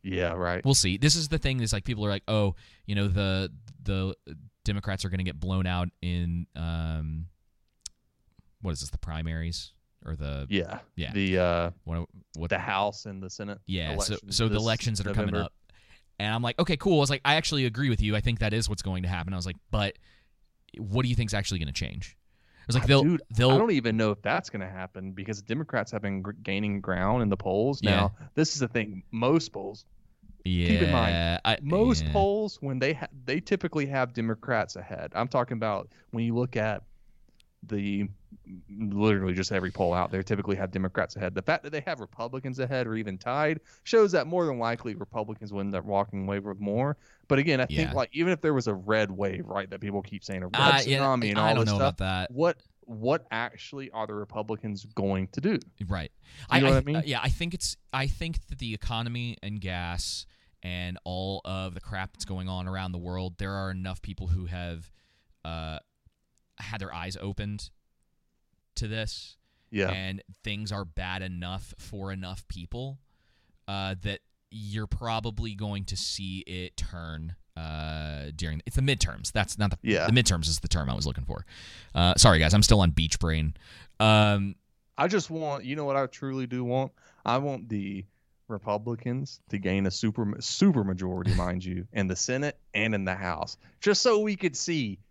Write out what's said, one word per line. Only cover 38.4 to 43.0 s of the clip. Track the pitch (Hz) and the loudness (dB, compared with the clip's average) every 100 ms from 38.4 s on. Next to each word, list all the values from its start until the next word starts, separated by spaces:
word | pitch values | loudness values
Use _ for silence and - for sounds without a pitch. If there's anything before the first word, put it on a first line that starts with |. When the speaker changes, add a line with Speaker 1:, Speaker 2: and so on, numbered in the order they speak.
| - 92 - | -18 -20 -16
Speaker 1:
literally | 101 107 101 107 101 95 | -6 -4 4 4 4 2
just | 92 92 | 0 0
every | 98 92 | 0 -2
poll | - 90 | 0 2
out | 87 90 | 2 0
there | 95 | -2
typically | 92 101 101 95 | -2 -2 0 -2
have | 95 | -2
Democrats | 95 92 - 85 | -2 -2 0 -2
ahead. | - 92 | -2 -4
The | 95 | -2
fact | 92 156 | -2 -2
that | 143 | -2
they | 151 139 | -8 -6
have | 147 | -8
Republicans | 123 - 117 127 131 127 | -10 -10 -8 -6 -8 -4
ahead | 127 135 117 | -2 -2 0
or | |
even | 110 | -2